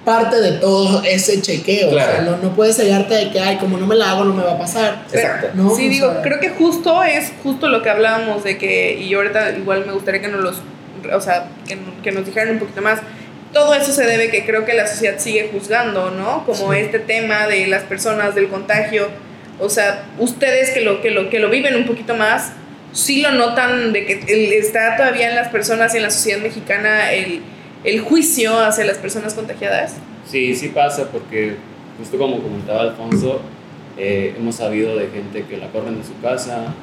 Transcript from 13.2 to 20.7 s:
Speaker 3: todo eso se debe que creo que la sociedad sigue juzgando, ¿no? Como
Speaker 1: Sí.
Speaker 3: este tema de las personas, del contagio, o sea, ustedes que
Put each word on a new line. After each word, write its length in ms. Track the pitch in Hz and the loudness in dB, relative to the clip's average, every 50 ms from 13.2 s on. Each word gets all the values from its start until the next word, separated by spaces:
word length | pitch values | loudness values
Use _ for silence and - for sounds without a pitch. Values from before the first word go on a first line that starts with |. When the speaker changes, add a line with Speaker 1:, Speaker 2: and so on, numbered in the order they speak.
| - - - - - - | -18 -18 -18 -18 -18 -2
Speaker 3:
todo 220 | - 294 294 294 294 | 2 4 4 6 4
eso 180 | 285 285 277 | 4 4 2
se 120 | 269 285 254 | 2 2 4
debe 240 | 233 233 226 226 226 | 2 4 2 2 2
que 160 | 226 202 208 | 0 -2 0
creo 180 | 220 220 214 220 | 0 0 0 0
que 100 | 226 233 | 2 2
la 100 | 226 208 | 2 2
sociedad 300 | 208 - - 226 202 196 196 | 0 -2 -2 0 -2 0 -2
sigue 320 | - 240 214 214 214 214 | -4 -2 0 0 0 -2
juzgando, 600 | 214 196 190 - 214 240 240 226 202 190 185 185 | -6 -6 -4 0 0 0 0 0 0 -2 -2 -2
¿no? 340 | 185 185 190 214 262 320 311 | -4 -4 -4 -2 -2 -2 -2
Como 280 | - 214 196 196 190 - | -2 -2 -2 0 0 0
Speaker 1:
Sí. 60 | 202 | 0
Speaker 3:
este 180 | 208 214 - 226 | 0 0 -2 -4
tema 480 | 220 - 220 226 226 220 214 208 214 208 | -2 0 0 0 0 0 0 0 2 2
de 180 | 208 190 190 | 2 2 2
las 160 | 190 190 202 196 | 2 0 0 0
personas, 520 | - 202 196 - 226 214 214 208 202 196 | -4 -6 -4 -2 -2 0 0 0 0 2
del 120 | 202 196 196 | 2 0 0
contagio, 580 | 196 190 196 - 214 214 214 208 220 214 202 208 - - - - - - - - - - | 0 -6 -2 0 0 0 0 0 0 0 0 -2 -4 -10 -16 -18 -18 -20 -20 -20 -8 -6
o 100 | 190 208 | -4 -2
sea, 340 | 208 233 208 202 196 202 - - - - | 0 2 2 2 0 -2 -8 -14 -4 -2
ustedes 500 | 226 247 247 - 277 262 254 254 262 | -2 -2 0 0 0 2 4 2 2
que 120 | 262 | 2